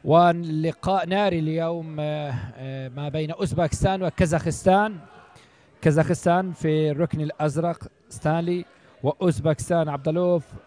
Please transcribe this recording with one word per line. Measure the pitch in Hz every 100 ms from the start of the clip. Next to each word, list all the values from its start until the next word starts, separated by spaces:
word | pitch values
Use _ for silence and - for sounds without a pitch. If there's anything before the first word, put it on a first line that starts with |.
ولقاء | 143 165 175 170 170 156 160 - - 190 170
ناري | 196 202 175
اليوم، | 156 160 165 170 160 151
آه، | 151 151 147 120 98 -
آه، | 131 135 131
ما | 131 147
بين | 151 156
أوزباكستان | 170 196 170 165 - 196 190
وكازاخستان. | 180 - 175 160 170 - 190 190 214 185 - - - - - _ _ _
كازاخستان | 160 151 156 175 180 175 190
في | 160 160 156 156
الركن | 147 170 156
الأزرق | 151 - 151 143 170 165 - _ _
ستانلي، | - 156 160 170 175 170 _ - _
وأوزباكستان | 131 - 185 113 156 151 - 170 151
عبدالوف | 143 147 165 180 175 - -